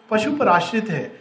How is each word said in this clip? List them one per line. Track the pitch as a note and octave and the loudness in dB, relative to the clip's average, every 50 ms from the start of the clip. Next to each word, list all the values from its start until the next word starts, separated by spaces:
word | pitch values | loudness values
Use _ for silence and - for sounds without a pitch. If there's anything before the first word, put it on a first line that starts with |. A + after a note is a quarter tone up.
| - - | -8 -2
पशु | A3 G#3+ G#3+ - | -2 0 0 0
पर | C#4+ D4 B3+ G3 | 0 0 2 4
आश्रित | F3 F3 - - - A3 G#3+ G#3+ | 4 2 2 0 -2 -2 -2 -2
है। | E3+ C#3 - - - - | -2 -4 -6 -8 -12 -18